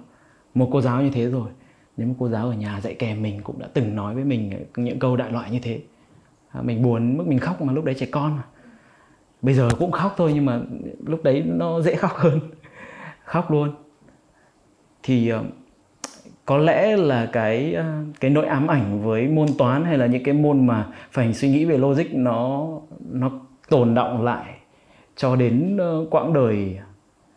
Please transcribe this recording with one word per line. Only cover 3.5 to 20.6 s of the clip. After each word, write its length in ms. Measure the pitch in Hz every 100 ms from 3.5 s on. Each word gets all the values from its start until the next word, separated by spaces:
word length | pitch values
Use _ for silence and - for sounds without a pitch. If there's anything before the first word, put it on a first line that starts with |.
| -
đã 80 | -
từng 220 | 156 107 104
nói 200 | 101 120
với 80 |
mình 420 | 139 120 104 95 - -
những 240 | 120 131
câu 160 | 127 123
đại 160 | 117
loại 200 | 117 117
như 80 | 127
thế. 220 | 123 113 - _ _ - _ _ _
À, 100 | 131
mình 200 | 123 113
buồn 340 | 123 113 117 139
mức 100 | 175
mình 120 | 127
khóc 220 | 165 185
mà 120 | 143
lúc 120 | 127 131
đấy 100 | 131
trẻ 60 | 127
con 240 | 151 151 147
mà. 80 | - _ - - _ _ _ _ _ -
Bây 120 | 127
giờ 160 | 135 120 117
cũng 120 | 175
khóc 220 | 156 196 196
thôi 140 | 165 147
nhưng 100 | 139
mà 160 | 120 - - - - -
lúc 180 | 160
đấy 200 | 151 139 160
nó 340 | 170 170 165
dễ 140 | 160 -
khóc 160 | 190 -
hơn. 240 | 170 143 - - - - -
<laughs> 400 | - - - -
Khóc 260 | 160 175
luôn. 220 | 151 147 143 - _ _ _ _ _ _ _ _ _ _ _
Thì, 260 | - 127 117
ờ, 140 | 113 110 - - _ _ _ - - - - -
có 120 | 139
lẽ 400 | 156 147 202 208
là 280 | 160 123 113
cái, 480 | 120 110 117 151
ờ, 300 | 170 160 156 151 147
cái 120 | 135
nỗi 140 | 143 -
ám 220 | 135 156
ảnh 360 | 147 101 101
với 240 | 110 110 131
môn 200 | 156 151 135
toán 280 | 123 135 170
hay 120 | 147
là 80 | 120
những 180 | 127
cái 100 | 135
môn 340 | 143 147 139